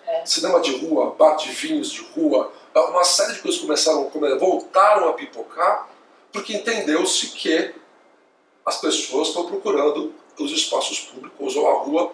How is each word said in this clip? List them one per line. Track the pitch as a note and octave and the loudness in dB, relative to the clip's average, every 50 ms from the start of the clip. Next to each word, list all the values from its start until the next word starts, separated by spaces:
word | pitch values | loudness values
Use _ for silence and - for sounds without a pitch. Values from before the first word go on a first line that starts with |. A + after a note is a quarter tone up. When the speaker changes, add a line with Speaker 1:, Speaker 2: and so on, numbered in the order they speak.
| - | -8
Speaker 1:
é. | E3+ E3 E3 - | -6 -4 -4 -2
Speaker 2:
cinema | - - D#3 D#3 F#3 F3+ E3 | -2 -2 -2 0 2 2 2
de | D#3+ D3 C3 B2+ D3+ | 2 2 -2 -2 -2
rua, | D#3+ D#3 C3+ A#2+ - - | -2 0 0 0 0 4
bar | - D3+ D3+ - | 6 6 6 6
de | - - C3+ | 4 -4 -6
vinhos | C3 - - - D#4+ D4 - - - | -8 -8 -6 -4 -4 -4 -4 -6 -10
de | - - - - | -12 -14 -10 -4
rua, | D#4 E4 D4 C4+ - - - - - - - - | 0 0 2 2 2 0 -2 -8 -18 -8 0 2
uma | - B3 - - - - | 2 2 4 4 2 4
série | - - - - - - | 4 4 2 0 0 -2
de | - | -6
coisas | - - E3+ - | -4 -4 -4 -4
começaram, | - D3+ D3 C#3+ - D#3 D#3 C#3+ C3+ - | -2 -2 0 2 2 2 2 2 0 -2
come-, | - D3 D3 C#3 C3 | -4 -2 0 0 2
voltaram | - F#3 F#3+ - - - - - F#3 - - - - E3 | 2 2 2 2 0 -2 0 4 4 6 6 6 4 4
a | D#3+ - | 0 -2
pipocar, | - C#3+ - - A2+ - - - - F3 G3 G#3+ - - - - - _ _ _ _ _ _ | -2 -8 -14 -14 -14 -16 -12 -4 0 0 0 0 0 -4 -12 -20 -20 _ _ _ _ _ _
porque | - G#3 G3+ A3 G#3+ | -12 -10 -8 -6 -6
entendeu-se | G3+ - A#3 A3+ G#3+ - C#4+ D4+ E3 - - - - - | -4 -4 -2 -4 -2 -2 0 0 0 0 0 0 -2 -4
que | - - - - E3+ D#3+ E3 - - - - - _ _ _ _ _ _ _ _ _ _ _ _ _ _ _ - | -6 -8 -6 -2 0 0 0 0 -4 -8 -16 -20 _ _ _ _ _ _ _ _ _ _ _ _ _ _ _ -6
as | - - - | -6 -4 -2
pessoas | - D3+ - - - - C3 C#3+ D#3+ D#3 | -2 -2 -2 -2 -4 -2 -2 -2 -2 -2
estão | - E3+ F3 | -2 -4 -6
procurando | - G3+ G3 - G#3 D#3+ C#3+ D3 D3 C#3+ - - - - - - _ - | -4 -6 -6 -2 0 0 2 2 2 0 0 -6 -8 -10 -14 -20 _ -10
os | - D3 - | -8 -6 -4
espaços | - - - - - - - - - - | -2 -2 -2 0 -2 -2 -2 -2 -6 -8
públicos | - - - - - - - - C#3 C3+ C3 | -10 -12 -18 -18 -18 -18 -12 -8 -6 -4 0
ou | D3 - - | 2 2 2
a | - - - | 2 2 0
rua | C#3 D3 E3+ F3 E3+ | 0 0 0 0 -2